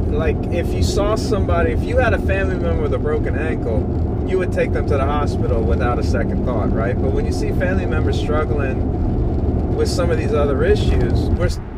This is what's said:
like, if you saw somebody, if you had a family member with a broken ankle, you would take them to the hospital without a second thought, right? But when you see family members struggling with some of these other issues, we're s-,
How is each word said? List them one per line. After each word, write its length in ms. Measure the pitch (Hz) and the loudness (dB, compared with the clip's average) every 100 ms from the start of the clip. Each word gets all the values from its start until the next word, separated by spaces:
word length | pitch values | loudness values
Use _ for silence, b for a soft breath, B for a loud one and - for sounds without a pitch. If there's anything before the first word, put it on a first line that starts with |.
| - | 0
like, 280 | 220 - - - | 0 0 0 -2
if 260 | 175 165 | -2 0
you 100 | - | 0
saw 320 | - - 202 | 0 2 0
somebody, 580 | - - 202 - 170 165 | 0 0 0 2 2 2
if 100 | 156 | 0
you 140 | 175 165 | 0 2
had 160 | 170 | 2
a 40 | 180 | 2
family 380 | 190 196 190 180 | 0 0 0 0
member 260 | 170 160 | 0 0
with 120 | 147 | 0
a 40 | - | 0
broken 380 | 147 151 - 120 | 0 0 -2 -2
ankle, 880 | 123 123 - 113 - - - - - | -2 -2 -2 -2 -2 -2 -2 -2 -2
you 100 | 190 | -2
would 140 | 180 | -2
take 200 | 185 170 | -2 0
them 140 | - - | 0 0
to 80 | - | 0
the 80 | |
hospital 580 | - - - - - - | 0 0 -2 -2 0 0
without 360 | - - 120 117 | 0 0 0 0
a 40 | |
second 420 | - - - - 131 | 0 0 0 -2 -2
thought, 260 | 120 123 | 0 0
right? 280 | - 120 - | 0 0 0
But 120 | - | 0
when 140 | - - | 0 0
you 60 | |
see 180 | - - | 0 -2
family 340 | - - 190 175 | 0 0 0 0
members 320 | 175 - - | 0 0 0
struggling 1600 | - - - - - - - - - - - - - - - - | 0 0 0 0 0 0 0 0 0 0 0 0 0 0 0 0
with 120 | 151 | 0
some 220 | - - | 0 0
of 80 | - | 0
these 140 | - | 0
other 300 | 147 143 135 | 2 2 2
issues, 640 | - - - - - - - | 2 4 4 2 2 2 2
we're 160 | - - | 2 0
s-, 140 | - - | -2 -6